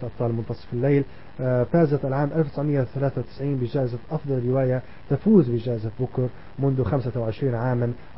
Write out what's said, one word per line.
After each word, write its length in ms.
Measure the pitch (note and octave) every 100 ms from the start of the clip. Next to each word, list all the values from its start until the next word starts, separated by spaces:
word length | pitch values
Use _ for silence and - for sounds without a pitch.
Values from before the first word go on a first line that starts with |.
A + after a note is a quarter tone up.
أبطال 320 | A#2+ - A#2+
منتصف 380 | A#2 A2 A#2 -
الليل، 320 | B2 C3+ C#3+ C#3 - - -
آه، 240 | C3 B2
فازت 400 | A#2+ E3+ D#3+ C#3+
العام 260 | C#3 C3 D3 D#3
ألف 100 | D3+
وتسعمية 340 | - D3 C#3+
وثلاثة 400 | B2 C3 C#3 C3
وتسعين 360 | A#2 - C#3 C#3
بجائزة 420 | A#2+ C#3+ B2+ B2 -
أفضل 380 | D3+ C#3 C3 B2
رواية، 340 | C3 B2+ B2+ - - -
تفوز 400 | C#3 G3+ A3 B2+
بجائزة 400 | A#2 A#2+ A#2 A2 -
بوكر 280 | B2+ - B2+ - - -
منذ 260 | C3+ C3
خمسة 360 | A2 C#3 A#2+ A#2
وعشرين 340 | A2+ G#2+ C#3
عامًا 380 | A#2 B2+ B2 A#2+ B2 -